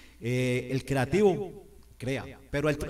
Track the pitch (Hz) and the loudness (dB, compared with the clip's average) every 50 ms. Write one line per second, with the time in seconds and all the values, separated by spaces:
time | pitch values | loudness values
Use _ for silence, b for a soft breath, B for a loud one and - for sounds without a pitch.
0 | B B B B 107 117 127 127 127 127 123 127 127 123 131 131 - - 139 135 | B B B B -4 -2 0 2 2 2 0 0 0 -2 -2 -4 -2 0 0 0
1 | 123 131 139 190 214 196 170 143 190 - - - - - - - - - - - | 0 2 4 4 6 6 4 2 -2 -8 -10 -16 -18 -20 -20 -20 -20 -20 -16 -10
2 | - 123 139 117 92 139 123 - - - - 143 143 151 147 147 - | -6 -4 -4 -4 -6 -10 -14 -18 -10 -6 -2 0 2 2 0 0 -2